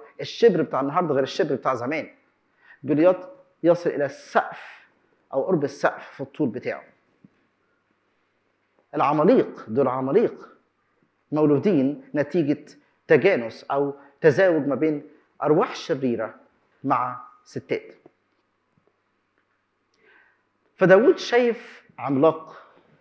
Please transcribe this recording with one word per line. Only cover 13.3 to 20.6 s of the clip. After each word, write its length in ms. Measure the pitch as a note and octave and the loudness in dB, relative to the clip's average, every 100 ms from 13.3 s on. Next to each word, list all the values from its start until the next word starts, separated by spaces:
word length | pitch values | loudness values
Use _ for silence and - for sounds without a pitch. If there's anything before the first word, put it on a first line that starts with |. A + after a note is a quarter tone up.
| D3+ A2+ - | 0 -4 -12
أو 300 | - C#3 C#3+ C#3 - _ | -6 -2 -2 -6 -18 _
تزاوج 460 | E3 C3 F#3+ D#3+ C#3 | 2 4 4 2 0
ما 80 | |
بين 360 | B2+ D#3 D3 - _ _ - | 0 -2 -2 -10 _ _ -4
أرواح 320 | D3 D#3 B3+ | 0 2 0
شريرة 600 | - - C#3+ C3 A2 G#2+ - _ _ _ _ | -4 -8 -4 -2 -4 -6 -12 _ _ _ _
مع 360 | C3+ B2 B2 B2+ - _ | -4 -2 -2 -8 -16 _
ستات. 500 | _ C3+ - B2+ - - - _ _ _ _ _ _ _ _ _ _ _ _ _ _ _ _ _ _ _ _ _ _ _ _ _ | _ -14 -8 -8 -8 -20 -20 _ _ _ _ _ _ _ _ _ _ _ _ _ _ _ _ _ _ _ _ _ _ _ _ _